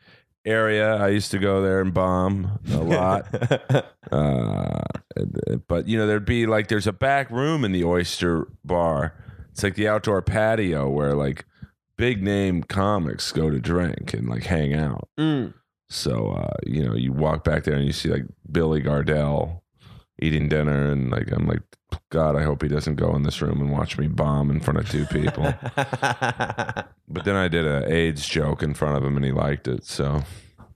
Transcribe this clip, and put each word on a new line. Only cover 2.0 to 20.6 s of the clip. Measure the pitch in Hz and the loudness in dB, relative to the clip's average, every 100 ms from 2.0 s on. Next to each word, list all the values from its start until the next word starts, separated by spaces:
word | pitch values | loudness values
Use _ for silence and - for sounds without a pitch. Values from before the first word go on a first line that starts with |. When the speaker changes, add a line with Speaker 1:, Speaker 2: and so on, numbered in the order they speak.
| 92 92 92 98 92 101 - | 2 2 2 0 -2 -4 -2
Speaker 1:
a | 71 | 0
lot. | 82 85 92 95 - 104 123 - - 131 - | 2 2 2 0 -2 -2 0 0 2 0 0
Speaker 2:
<laughs> | _ - | _ -4
Speaker 1:
Uh, | 67 73 65 55 50 50 50 50 50 - 50 50 - - 60 - | 0 2 2 0 -2 -2 -4 -6 -8 -8 -6 -4 -2 -2 -2 0
but, | 85 82 | -2 2
you | 113 | 2
know, | 107 | 2
there'd | 107 | 2
be, | 101 120 113 | 2 2 4
like, | 110 107 | 2 2
there's | 110 104 | 0 0
a | |
back | 92 131 139 131 | 0 2 2 0
room | 117 143 160 113 | -2 0 2 2
in | |
the | 92 | 2
Oyster | 85 90 85 - 90 82 - - | 2 2 0 0 0 0 -2 -8
Bar. | - 87 85 76 80 - - - - | -2 0 2 2 -2 -6 -18 -20 -16
It's, | - | -4
like, | 101 92 | -2 0
the | 107 | 0
outdoor | 107 113 101 | 0 2 0
patio | - 110 110 113 95 76 69 | 2 2 2 2 0 0 0
where, | 69 71 | 0 0
like, | 71 71 73 - _ - _ _ - | 0 0 -4 -10 _ -20 _ _ -4
big | 120 117 | -2 0
name | 95 101 98 87 | 0 2 2 0
comics | - 101 98 104 78 50 - | -2 0 0 2 -2 -4 -4
go | - 78 | 0 0
to | 71 | 0
drink | 60 87 87 50 - | 0 0 0 -2 -6
and, | 55 58 | -4 -4
like, | 58 - | -4 -2
hang | 87 71 | 0 2
out. | 73 76 - - - | 0 -2 -4 -8 -2
Speaker 2:
Mm. | 156 147 113 - _ _ - | 0 0 -2 -8 _ _ -14
Speaker 1:
So, | - - 58 53 | -6 -2 0 0
uh, | 50 50 50 - | -2 -4 -4 -4
you | 69 65 | -2 0
know, | 55 | 0
you | 64 | 0
walk | 65 78 78 | 0 0 0
back | - 78 78 | 0 0 2
there | 71 | 0
and | 71 | 0
you | |
see, | - 82 | 0 -2
like, | 78 65 - - | -2 -4 -12 -4
Billy | 78 80 78 | 0 2 2
Gardell | 67 73 73 76 73 73 - 87 - _ - - - - | 2 0 2 0 2 0 -2 -6 -14 _ -20 -20 -20 -4
eating | 80 78 76 | 0 2 2
dinner, | 76 | 2